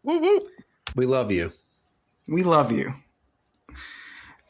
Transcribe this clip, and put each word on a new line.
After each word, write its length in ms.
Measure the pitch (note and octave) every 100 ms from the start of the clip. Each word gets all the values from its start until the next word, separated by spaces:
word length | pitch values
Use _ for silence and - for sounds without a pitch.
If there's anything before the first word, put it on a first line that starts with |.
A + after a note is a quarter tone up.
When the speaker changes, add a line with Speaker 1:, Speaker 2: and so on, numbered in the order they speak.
Speaker 1:
Woo 160 | B3+ E4
woo! 280 | E4+ G4+ - - - _ - C3
Speaker 2:
We 100 | B2+
love 240 | C3 A2
you. 220 | F#2 E2+ - _ _ _ _ _ _ -
Speaker 3:
We 160 | E3
love 300 | F3+ D#3 B2+
you. 220 | A2+ - C3+ _ _ _ _ _ _ - - - - - - - - _